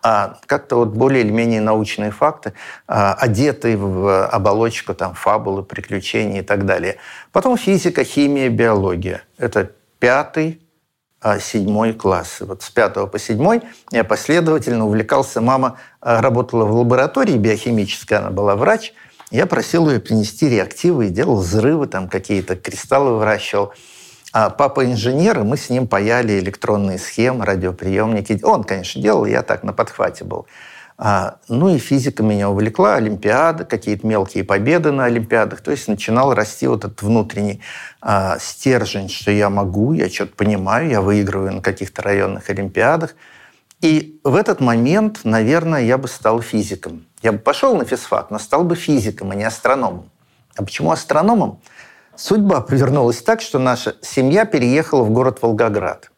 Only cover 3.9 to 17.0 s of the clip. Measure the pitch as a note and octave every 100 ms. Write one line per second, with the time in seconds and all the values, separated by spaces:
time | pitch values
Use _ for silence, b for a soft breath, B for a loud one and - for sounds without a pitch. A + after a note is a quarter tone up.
3.9 | F#2 G2 F#2+ G2 G#2+ G2+ G#2 A2+ A#2 -
4.9 | G2 F#2+ - - G#2+ G2 G2 F#2+ - -
5.9 | G2 G2+ A2+ G#2+ G2 F#2+ G2+ G2 F#2 F3+
6.9 | - B B B - B3+ B3 - G3 F3+
7.9 | - B2+ - C#3+ C#3+ C3 A#2 A#2 G#2+ G2
8.9 | F2 F#2 F2+ - _ A#2+ G#2+ F#2+ - _
9.9 | _ B2 C3 D3 - D#3 D#3+ _ _ _
10.9 | _ _ _ A2+ G2+ - A#2 G2 G#2 A2+
11.9 | A2 G2 F2+ - - F#2+ F#2+ - - G#2
12.9 | - G2 G#2 - A2 E3 A#3 B B B
13.9 | A#2 F#2+ G#2+ - E3 E3 D#3 A#2+ A#2 A2
14.9 | G#2+ A2 C#3+ C3 A#2 A#2 C3 C3 B B
15.9 | B B2 A2+ C3 A#2+ B2 A#2+ G#2+ A2+ A#2+
16.9 | B2+